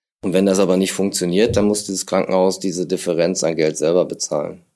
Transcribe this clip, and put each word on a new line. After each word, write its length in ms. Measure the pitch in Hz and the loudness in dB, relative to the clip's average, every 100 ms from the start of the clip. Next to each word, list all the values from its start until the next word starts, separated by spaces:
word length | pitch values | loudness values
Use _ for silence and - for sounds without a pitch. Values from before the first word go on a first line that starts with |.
| _ _ | _ _
Und 100 | 98 | -2
wenn 140 | 87 98 | 2 4
das 120 | 95 | 4
aber 180 | 90 92 | 4 2
nicht 160 | 95 | 0
funktioniert, 640 | - 98 - 87 92 117 101 | -2 -4 -2 0 2 2 2
dann 100 | 104 | 2
muss 180 | 104 | 0
dieses 220 | - 95 - | -4 -8 -2
Krankenhaus 520 | 95 - 92 95 92 | -2 0 2 2 0
diese 280 | 98 87 85 | -4 -4 -4
Differenz 580 | 90 90 82 85 90 | -2 -2 0 0 0
an 120 | 82 80 | -2 0
Geld 200 | 78 76 | 0 0
selber 300 | 78 90 78 | 0 2 0
bezahlen. 560 | - - 76 82 - _ | -4 -6 -4 -6 -10 _